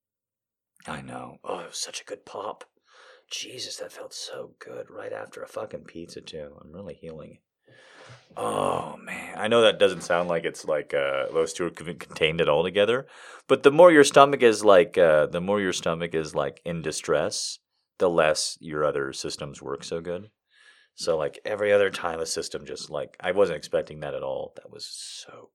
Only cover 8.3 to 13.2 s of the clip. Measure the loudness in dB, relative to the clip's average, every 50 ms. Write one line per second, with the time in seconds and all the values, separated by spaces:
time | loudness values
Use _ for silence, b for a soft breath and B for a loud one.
8.3 | -10 -8 -6 -4 -2 -2 0 0 -2 -2 -6 -8 -12 -16 -14 -14 -12 -12 -12 -12
9.3 | -8 -6 0 2 4 6 6 6 6 6 4 2 2 -2 -2 -2 0 0 0 0
10.3 | -2 -2 -4 -6 -8 -8 -4 -4 -4 -4 -2 -2 -2 -2 -2 -2 -2 -2 -4 -2
11.3 | -2 -2 -2 -2 -4 -6 -6 -6 -6 -8 -12 -12 -12 -12 -14 -14 -2 0 0 0
12.3 | 2 2 2 2 2 2 2 0 2 2 2 2 0 -2 -6 B B B